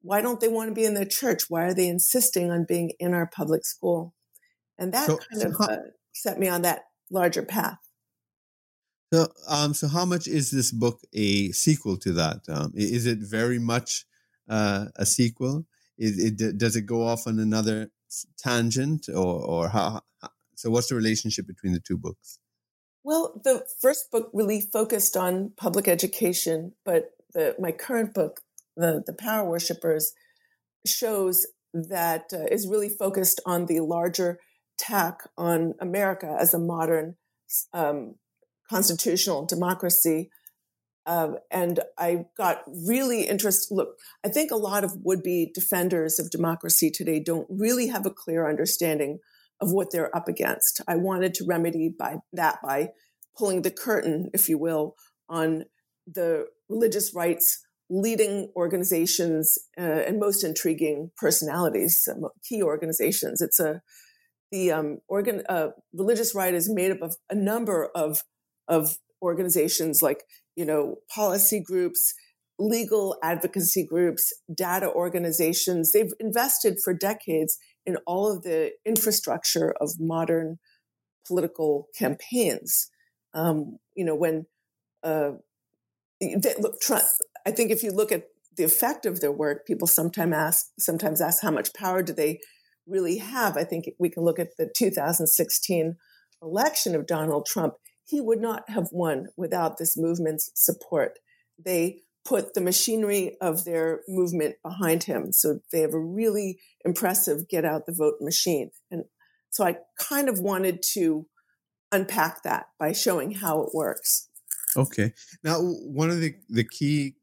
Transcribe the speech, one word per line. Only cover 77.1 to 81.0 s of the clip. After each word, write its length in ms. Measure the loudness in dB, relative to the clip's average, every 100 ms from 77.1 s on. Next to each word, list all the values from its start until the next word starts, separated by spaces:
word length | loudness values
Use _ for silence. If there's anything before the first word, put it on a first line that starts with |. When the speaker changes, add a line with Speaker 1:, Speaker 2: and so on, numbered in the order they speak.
| -2 -2 0 0 -4 _ _
Speaker 1:
in 120 | -6 -6 -2
all 240 | -2 0
of 120 | -2
the 300 | -2 -2 -2 -4 0
infrastructure 880 | 0 2 0 -2 -2 0 0 0 -2
of 140 | -4 -4
modern 600 | -4 -2 0 0 -2 -10 _ _ _ _